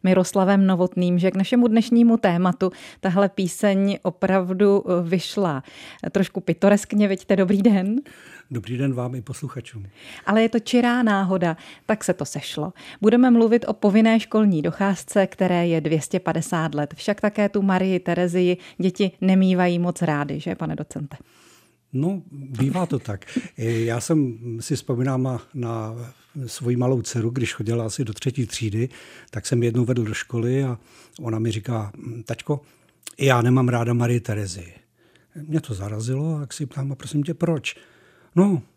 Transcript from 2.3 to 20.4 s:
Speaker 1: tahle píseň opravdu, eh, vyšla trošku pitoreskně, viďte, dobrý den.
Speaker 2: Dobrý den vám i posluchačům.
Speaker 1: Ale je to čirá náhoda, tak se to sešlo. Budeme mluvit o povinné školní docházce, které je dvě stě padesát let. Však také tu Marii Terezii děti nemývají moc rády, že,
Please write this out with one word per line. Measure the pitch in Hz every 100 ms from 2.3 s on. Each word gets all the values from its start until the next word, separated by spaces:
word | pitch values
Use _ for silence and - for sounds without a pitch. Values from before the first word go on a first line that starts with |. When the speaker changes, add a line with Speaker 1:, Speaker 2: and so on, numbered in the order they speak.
| 175 185 175 185 - - -
Speaker 1:
tahle | 190 185 196
píseň | 196 180 - 208 196 196 196
opravdu, | 185 - - 190 180 185 208 202 -
eh, | 175 170
vyšla | 180 - - 185 139 - - - - -
trošku | 196 190 196
pitoreskně, | 175 165 196 202 - 208 208
viďte, | 190 - 190
dobrý | 185 196
den. | 226 196 190 240 - - - - _
Speaker 2:
Dobrý | 120 101 123
den | 139
vám | 123 123 127
i |
posluchačům. | 107 123 135 127 - 107 98 - - - -
Speaker 1:
Ale | 214
je | 226
to | 233
čirá | 220 247 240 247
náhoda, | 226 196 185 190 170 160 - - -
tak | 214
se | -
to | 175 143
sešlo. | 143 - - 160 - - -
Budeme | 175 240 254
mluvit | 233 226 233 -
o |
povinné | - 202 208 226 226
školní | - 214 208 165
docházce, | 165 - 196 185 - 202 190
které | - 180 175 170
je | 165
dvě | 151 160
stě | - 180
padesát | 170 160 - 170 160 147
let. | 147
Však | - - 202
také | 208 208 202
tu | 202
Marii | 196 185 185 180
Terezii | 180 175 180 180 180 180 - -
děti | 185 180 196 -
nemývají | 185 190 185 180 180 175
moc | 175 175
rády, | 165 147 143
že, | 147